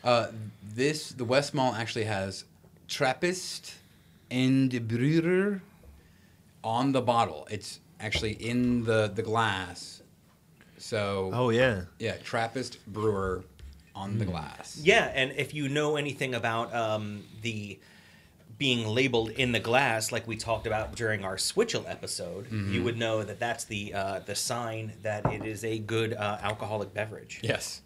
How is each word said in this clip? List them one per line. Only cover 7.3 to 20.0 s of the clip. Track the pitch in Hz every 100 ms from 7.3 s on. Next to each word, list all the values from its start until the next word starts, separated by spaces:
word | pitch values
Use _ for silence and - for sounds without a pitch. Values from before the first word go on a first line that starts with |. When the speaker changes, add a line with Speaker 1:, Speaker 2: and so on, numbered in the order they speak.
| 76 -
Speaker 1:
It's | 104 - - - -
actually | 107 - 110
in | 92 113 120 123 120
the, | 113 110 107
the | 98
glass. | 101 110 110 95 90 - - - - - _ _ _ - - -
So | - 110 101 98 95
Speaker 2:
Oh, | 113 123
yeah. | 113 131 101 90 -
Speaker 1:
yeah, | 110 90
Trappist | - 120 113 131 123 - -
brewer | 101 110 98 95 92 - - - - - 101
on | 98 110
the | 95
Speaker 3:
Hmm. |
Speaker 1:
glass. | 85 - - - 143
Speaker 4:
Yeah, | 151 220 139
and | 123 131 147
if | 143
you | 151 135
know | 143 151 151
anything | 143 135 135 120
about, | 117 113 117
um, | 117 110 107 104 104 85 107
the | 113 107 101 - - - - - - _ - 110
being | 139 120 107
labeled | 113 135 117 113
in | 110 127
the | 113
glass, | 113 123 135 113